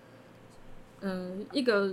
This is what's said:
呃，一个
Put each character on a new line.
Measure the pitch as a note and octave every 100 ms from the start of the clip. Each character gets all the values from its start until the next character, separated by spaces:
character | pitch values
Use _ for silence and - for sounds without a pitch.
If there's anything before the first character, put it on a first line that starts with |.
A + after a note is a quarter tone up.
| - - - - - - - - - - G3
呃， | F#3 F3+ F#3+ G#3+
一 | C#4+
个 | B3 G3+ G3